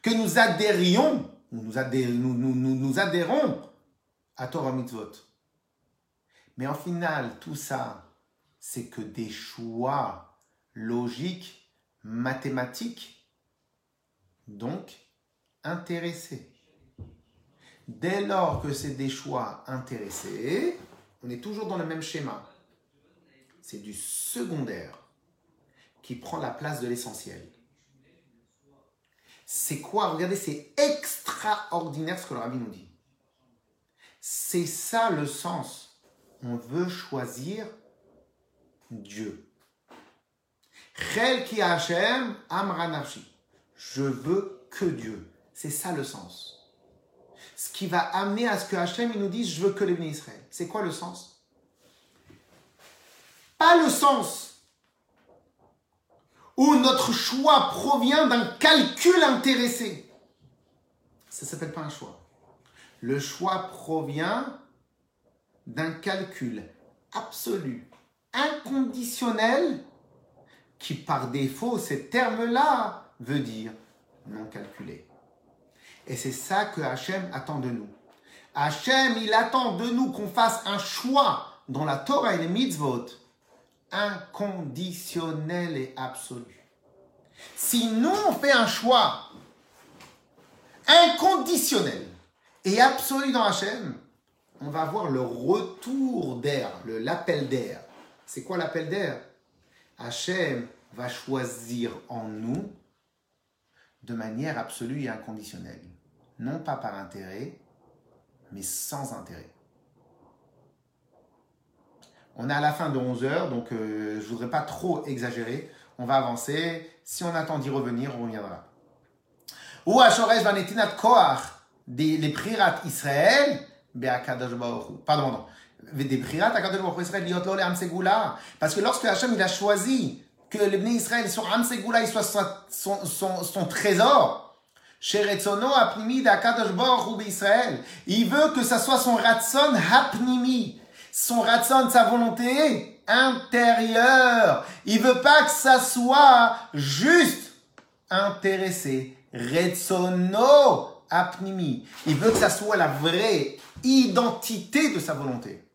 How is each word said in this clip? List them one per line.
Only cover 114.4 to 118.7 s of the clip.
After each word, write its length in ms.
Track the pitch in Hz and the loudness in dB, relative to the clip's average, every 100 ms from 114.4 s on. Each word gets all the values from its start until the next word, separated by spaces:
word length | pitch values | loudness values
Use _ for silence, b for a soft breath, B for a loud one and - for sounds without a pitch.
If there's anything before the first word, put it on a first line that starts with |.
| 120 | -4
pas 140 | 156 | -4
trop 420 | - - 180 160 | -4 -8 -4 -4
exagérer. 640 | 147 127 120 113 113 139 - B B - | -6 -6 -6 -6 -8 -8 -10 B B -12
On 80 | 120 | 0
va 80 | 135 | 0
avancer. 720 | 127 120 - 151 170 165 165 B | 0 -6 -6 -4 -4 -6 -14 B
Si 200 | - - | -14 -8
on 100 | 175 | -4
attend 240 | 165 156 151 | -4 -4 -6
d'y 100 | 135 | -4
revenir, 460 | 135 120 120 139 120 | -4 -4 -4 -6 -6
on 40 | |
reviendra. 440 | 117 110 98 90 - | -8 -8 -12 -14 -20